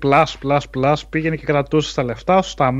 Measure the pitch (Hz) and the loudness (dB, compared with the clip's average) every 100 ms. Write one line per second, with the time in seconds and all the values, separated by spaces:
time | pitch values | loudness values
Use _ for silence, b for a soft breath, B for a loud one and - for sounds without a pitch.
0 | 139 139 151 - 139 143 - 131 135 143 | 2 4 2 -2 -2 -2 -2 -2 0 0
1 | - 160 160 151 - 147 135 156 147 - | -2 -4 -4 -4 -2 -2 0 -2 0 -4
2 | 123 113 - 185 185 - 131 | -4 -4 2 2 2 0 0